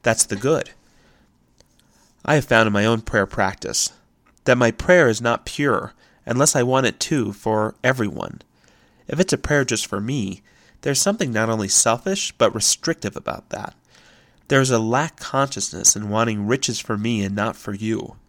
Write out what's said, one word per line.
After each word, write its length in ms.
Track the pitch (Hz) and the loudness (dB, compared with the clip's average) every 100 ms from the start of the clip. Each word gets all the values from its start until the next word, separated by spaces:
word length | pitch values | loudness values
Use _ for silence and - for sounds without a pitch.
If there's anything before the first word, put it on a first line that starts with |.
that's 200 | 117 113 | 0 0
the 120 | - 101 | -2 -2
good. 340 | 131 156 - - _ _ _ _ _ _ _ _ _ _ _ _ _ _ | 0 -2 -2 -14 _ _ _ _ _ _ _ _ _ _ _ _ _ _
I 100 | - | 0
have 100 | 147 | 0
found 240 | - 117 110 | 4 4 4
in 40 | |
my 120 | 101 | 2
own 160 | 107 113 | 2 0
prayer 260 | - 110 95 | 0 -2 -2
practice 640 | - 95 95 - - - - _ _ _ _ | -2 -2 -2 -6 -4 -4 -8 _ _ _ _
that 140 | - 123 | 0 4
my 120 | 117 | 4
prayer 380 | 113 - 180 135 | 2 4 6 6
is 120 | 107 | 2
not 240 | 117 117 | -2 -2
pure 480 | - - 143 104 - _ _ _ | -6 -4 0 0 -4 _ _ _
unless 300 | - 120 151 | -4 2 2
I 80 | 135 | 2
want 240 | 123 131 123 | 2 2 0
it 140 | - | -2
to 320 | - 151 104 | -4 -2 -2
for 420 | 101 110 107 107 - | -4 -2 0 -2 -2
everyone. 600 | 127 127 104 - 50 - - _ _ _ _ _ - | -2 0 -2 -4 -10 -12 -20 _ _ _ _ _ -8
If 100 | 147 | -2
it's 140 | 185 | 0
a 60 | 143 | 0
prayer 260 | - 147 | 0 0
just 220 | 135 110 - | 0 -2 -4
for 140 | 101 | -6
me, 420 | 107 143 95 98 _ _ _ _ | -4 -4 -4 -8 _ _ _ _
there's 180 | 143 135 | -4 0
something 320 | 196 214 143 | 0 0 -2
not 160 | 110 110 | 0 0
only 180 | 110 101 | 0 0
selfish, 680 | - 117 120 190 196 - - | 2 2 0 -2 -4 -6 2
but 160 | 113 | 2
restrictive 600 | 110 - - - 160 104 - | 2 -2 0 -2 -4 -6 -6
about 320 | - - _ | -10 -10 _
that. 260 | - - _ _ _ _ _ _ _ - | -10 -10 _ _ _ _ _ _ _ 0
There's 240 | 139 131 | 2 2
a 80 | 117 | 2
lack 400 | 110 123 165 - | 2 0 -2 -8
consciousness 800 | - 135 139 117 - 87 - 104 | -6 -2 -2 -4 -8 2 2 4
in 140 | 104 | -2
wanting 360 | 104 117 107 101 | 0 0 0 0
riches 320 | 139 - 113 | 0 -2 -6
for 180 | - 104 | -4 -4
me 280 | 113 113 | -2 -2
and 100 | 98 | -2
not 220 | 101 107 - | -2 -4 -6
for 180 | - | -10
you 400 | 101 110 107 - - | -6 -4 -4 -6 -16